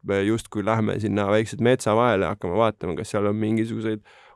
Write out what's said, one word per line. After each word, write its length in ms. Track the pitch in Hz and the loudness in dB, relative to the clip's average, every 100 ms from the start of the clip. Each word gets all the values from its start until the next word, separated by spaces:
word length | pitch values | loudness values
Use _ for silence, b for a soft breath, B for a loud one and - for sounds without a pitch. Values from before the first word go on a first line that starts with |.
me 180 | 98 98 | -2 0
justkui 400 | 101 113 - 107 101 | 2 0 -2 -4 -2
lähme 340 | 113 104 98 | 0 0 -2
sinna 280 | 104 101 98 | -2 0 2
väikselt 340 | 107 110 107 | 2 0 0
metsa 340 | 117 127 113 107 | 2 2 2 2
vahele, 300 | 120 98 85 | 4 2 0
hakkame 300 | 104 90 92 | -4 -4 0
vaatama, 400 | 113 104 87 80 | 0 0 -6 -6
kas 140 | 110 | -4
seal 160 | 104 101 | -2 -2
on 100 | 104 | 0
mingisuguseid 640 | 107 113 113 110 110 110 - b b | 0 0 -2 -4 -4 -6 -10 b b